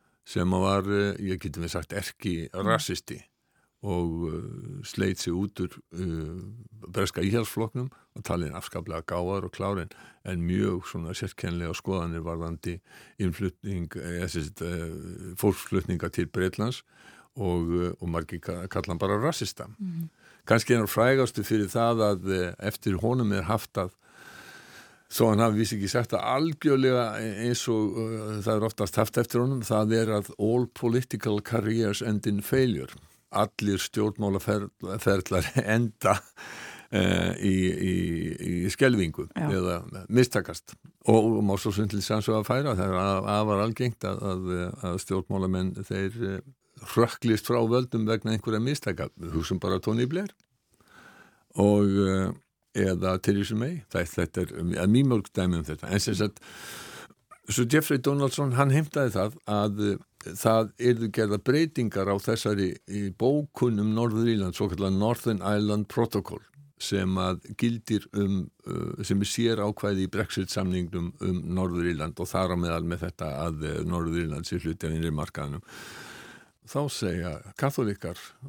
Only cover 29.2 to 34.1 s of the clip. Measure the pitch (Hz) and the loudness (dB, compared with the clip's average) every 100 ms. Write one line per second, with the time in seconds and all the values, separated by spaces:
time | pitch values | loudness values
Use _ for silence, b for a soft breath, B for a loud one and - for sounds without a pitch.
29.2 | 117 120 123 135 113 110 107 113 110 104 | 0 2 2 0 0 2 4 4 4 0
30.2 | 101 - 107 123 123 - 120 120 127 107 | -2 -2 2 2 0 -2 0 0 0 -4
31.2 | 113 104 - 113 104 113 107 104 113 104 | 0 -2 0 -2 0 2 2 0 0 0
32.2 | 110 101 - 135 127 80 64 - - _ | 0 -2 2 4 4 2 -4 -12 -20 _
33.2 | - 104 104 - 104 95 - - 107 | -4 0 0 0 0 0 -2 0 0